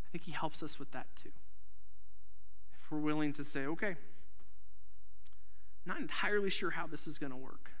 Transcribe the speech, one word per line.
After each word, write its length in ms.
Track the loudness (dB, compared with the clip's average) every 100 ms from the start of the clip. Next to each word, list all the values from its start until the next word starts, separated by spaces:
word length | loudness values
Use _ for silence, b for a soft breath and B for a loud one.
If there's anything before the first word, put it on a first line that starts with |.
| 0
I 20 |
think 120 | 0
he 80 | 0
helps 320 | 0 0 0
us 160 | 0 0
with 100 | 0
that 120 | 0 0 0
too. 160 | 0 0 0 -2 -2 -2 0 -2 -2 -2 -2 -2 0 0 0 0
If 100 | 0
we're 60 | 2
willing 340 | 2 2 2
to 100 | 2
say, 240 | 0 0 0
Okay, 280 | 0 0 0 0 0 0 0 0 0 0 -2 -2 -2 -2 0 0 b b b b b 0
not 140 | 0
entirely 500 | 0 0 0 2 2
sure 220 | 2 2
how 160 | 0 0
this 180 | 0 0
is 140 | 0
gonna 180 | 0 0
work 320 | 0 0 0 0